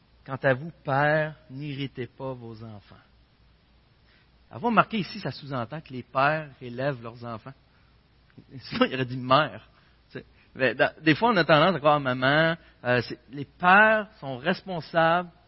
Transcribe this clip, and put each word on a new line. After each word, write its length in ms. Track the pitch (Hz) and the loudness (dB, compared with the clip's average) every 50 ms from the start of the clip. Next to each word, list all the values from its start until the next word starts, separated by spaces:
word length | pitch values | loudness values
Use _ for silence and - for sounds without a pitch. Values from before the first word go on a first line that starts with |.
| _ _ _ _ _ | _ _ _ _ _
Quant 140 | - 135 123 - | -12 -10 0 2
à 100 | 139 131 | 2 2
vous, 180 | 127 151 170 - _ _ | 2 0 -10 -14 _ _
pères, 520 | - 135 135 147 147 151 156 151 156 151 - _ _ | -2 0 2 2 2 2 0 -2 -4 -8 -14 _ _
n'irritez 580 | - 131 147 151 139 135 143 127 - - 123 117 | -14 -12 -10 -10 -8 -8 -8 -8 -8 -10 -12 -12
pas 260 | _ _ 135 135 131 | _ _ -10 -10 -10
vos 280 | 123 120 113 113 110 113 | -10 -14 -16 -16 -16 -16
enfants. » 320 | 113 110 101 95 _ 104 110 _ _ _ _ _ _ _ _ _ _ _ _ _ _ _ _ _ _ _ _ _ _ _ _ _ _ _ _ _ _ | -16 -18 -20 -20 _ -20 -20 _ _ _ _ _ _ _ _ _ _ _ _ _ _ _ _ _ _ _ _ _ _ _ _ _ _ _ _ _ _
Avez-vous 160 | - 110 160 240 | -14 -4 -2 2
remarqué 300 | 226 190 165 - - 220 | 4 4 2 2 0 -6
ici, 200 | 160 - - 214 | -6 -6 -8 -8
ça 100 | - 151 | -8 -8
sous-entend 480 | 123 - - 135 143 127 117 110 - 160 | -8 -8 -10 -8 -6 -6 -6 -8 -10 -14
que 140 | - - 135 | -14 -12 -14
les 100 | 127 117 | -14 -14
pères 460 | - - 131 135 143 156 160 156 143 127 _ | -6 -2 0 2 2 2 0 -4 -10 -16 _
élèvent 400 | 131 123 120 120 131 143 139 120 | -16 -14 -8 -4 -4 -4 -4 -4
leurs 220 | 113 117 113 123 117 | -10 -14 -14 -14 -12
enfants ? 300 | 120 117 107 - 131 135 _ _ _ _ _ _ _ _ _ _ _ _ _ _ _ _ - - _ 135 131 | -12 -12 -12 -12 -16 -20 _ _ _ _ _ _ _ _ _ _ _ _ _ _ _ _ -20 -20 _ -20 -18
Sinon, 260 | - - - - 254 | -14 -10 -2 0 0
il 80 | 240 127 | 0 0
aurait 120 | 127 131 | -4 -6
dit 120 | 120 127 131 | -6 -6 -8
mère. 500 | 123 127 131 143 156 131 101 104 - _ _ _ _ _ _ _ _ _ | 0 2 2 4 2 0 -6 -14 -20 _ _ _ _ _ _ _ _ _
Tu 80 | _ - | _ -18
sais, 60 | - _ _ _ _ _ _ | -18 _ _ _ _ _ _
mais 220 | - 131 123 110 | 0 0 0 2
dans, 160 | 135 147 - - - | 2 0 0 0 0
des 140 | 156 156 151 | 2 2 2
fois, 140 | - 214 240 | 4 4 2
on 80 | 233 180 | 4 2
a 60 | 160 | 4
tendance 320 | - 165 147 156 185 185 | 6 6 6 6 4 2
à 40 | 147 | 2
croire, 200 | 135 156 147 147 | 2 2 2 2
maman, 580 | 143 131 127 131 127 135 143 156 160 165 165 - - - _ _ - | 2 -2 -2 0 2 2 4 4 2 2 0 -4 -10 -20 _ _ -2
euh, 180 | 123 123 123 | 0 2 2
c'est, 180 | 117 - 135 - _ _ | 0 -2 -10 -16 _ _
les 140 | 123 147 139 | -12 -12 -12
pères 640 | - _ _ 175 180 185 202 214 220 220 214 208 - _ _ | -12 _ _ 4 6 6 8 6 6 4 2 -2 -6 _ _
sont 180 | - 135 135 120 | -10 -10 -10 -4
responsables 920 | 131 170 190 - - 190 185 165 147 - - 170 165 165 165 175 180 175 - _ _ | -2 -2 -4 -4 -6 -10 -10 -10 -10 -2 0 2 4 4 2 2 -2 -4 -12 _ _